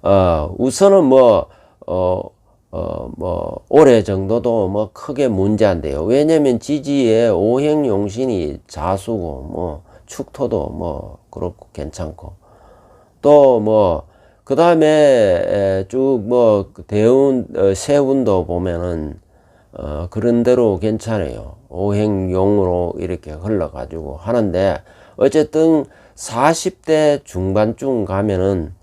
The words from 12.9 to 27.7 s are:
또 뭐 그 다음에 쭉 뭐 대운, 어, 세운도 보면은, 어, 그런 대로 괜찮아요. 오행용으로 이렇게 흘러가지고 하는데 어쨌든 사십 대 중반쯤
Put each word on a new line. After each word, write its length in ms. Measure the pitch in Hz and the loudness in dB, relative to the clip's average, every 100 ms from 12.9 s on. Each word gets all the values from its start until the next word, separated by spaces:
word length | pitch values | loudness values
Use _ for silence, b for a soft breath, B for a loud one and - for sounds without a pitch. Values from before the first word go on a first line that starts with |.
| b b _ | b b _
또 380 | 143 147 139 120 | 4 6 6 4
뭐 480 | 107 110 98 80 - b b b _ | 2 2 2 0 -8 b b b _
그 80 | 135 | 2
다음에 1300 | 170 165 156 156 147 127 101 87 - 101 98 95 95 | 4 4 4 4 4 4 4 2 0 -2 0 -2 -4
쭉 340 | 131 135 131 | -2 0 -2
뭐 460 | 104 123 117 104 98 - - | 0 2 4 2 -2 -14 -6
대운, 600 | 104 113 131 139 131 107 | 0 2 4 2 0 -4
어, 200 | - 98 | -2 0
세운도 720 | 95 - 143 135 135 113 95 85 | 0 0 0 2 0 2 0 0
보면은, 720 | 87 90 85 87 82 76 - b b b b b | -4 -4 -4 -6 -6 -8 -12 b b b b b
어, 340 | - 71 73 90 | -14 -12 -10 -8
그런 340 | - 120 120 | -4 0 2
대로 360 | 120 123 117 95 | 2 2 2 0
괜찮아요. 800 | 107 107 - 107 78 53 58 - _ | -2 -4 -4 -6 -6 -10 -14 -20 _
오행용으로 1300 | 82 101 101 107 98 92 92 95 104 92 87 87 78 | -6 -4 -2 -2 -2 -2 0 2 2 0 0 -4 -6
이렇게 340 | 87 90 - | -8 -8 -10
흘러가지고 840 | 76 95 104 80 67 62 82 73 73 | -12 -6 -4 -4 -8 -12 -12 -12 -12
하는데 640 | 90 120 107 87 95 82 b b b b | -4 -2 0 0 -2 -2 b b b b
어쨌든 680 | 139 151 151 160 160 156 135 b b | 0 2 0 0 2 2 -2 b b
사십 720 | - - 117 139 220 185 - - | -18 -10 0 0 0 -6 -8 -2
대 340 | 156 151 143 | 2 2 0
중반쯤 840 | - 92 95 95 107 | -4 -6 -2 0 0